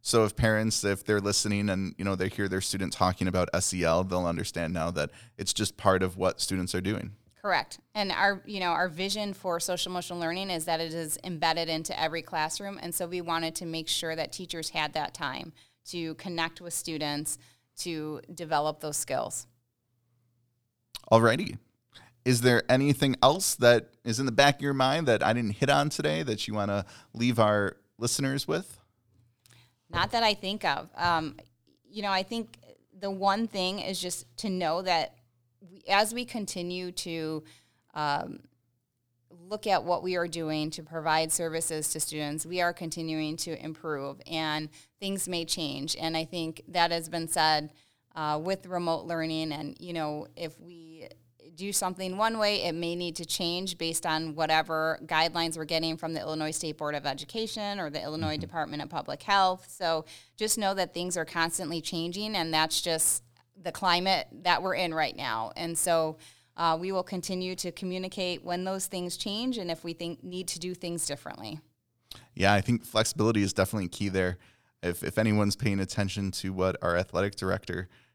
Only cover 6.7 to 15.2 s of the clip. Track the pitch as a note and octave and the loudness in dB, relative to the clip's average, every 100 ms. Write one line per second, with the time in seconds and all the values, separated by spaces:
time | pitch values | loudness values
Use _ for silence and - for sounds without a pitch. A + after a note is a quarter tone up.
6.7 | F#2 F#2 G#2+ - G#2 _ _ G#3 E3+ - | -2 -2 -2 -6 -14 _ _ -2 0 -2
7.7 | - _ G#3+ G3 - G3+ G3 G3+ G3+ F3+ | -14 _ -4 -2 2 2 2 -6 -4 0
8.7 | D#3+ F3+ D#3 F#3+ G3+ G#3 G3 F#3 E3+ - | 2 0 -2 -4 -2 -4 -6 -4 -2 -2
9.7 | F3+ G3 F3+ F3 F3 E3 F3 G3 E3+ E3 | -2 -2 -4 -6 -4 -2 -2 -4 -4 0
10.7 | D#3+ E3 E3 D#3+ - F#3 E3 E3 D#3+ E3 | -2 -2 -4 -4 -6 -6 0 2 2 0
11.7 | D#3+ E3 - D#3+ E3 D#3 E3 D#3 - G3+ | -2 -4 -2 -2 -2 -6 -4 -4 -4 -8
12.7 | G3 E3+ E3 F3 F3+ E3+ E3 E3 D#3+ E3+ | -8 -6 -4 -4 -4 -2 -2 -2 -4 -6
13.7 | E3 D#3+ - E3 D#3+ D3+ - F3 E3 D#3 | -6 -2 -2 -2 -4 -4 -6 -8 -6 -4
14.7 | E3 D3+ D#3 D3 - | -2 0 -2 -6 -4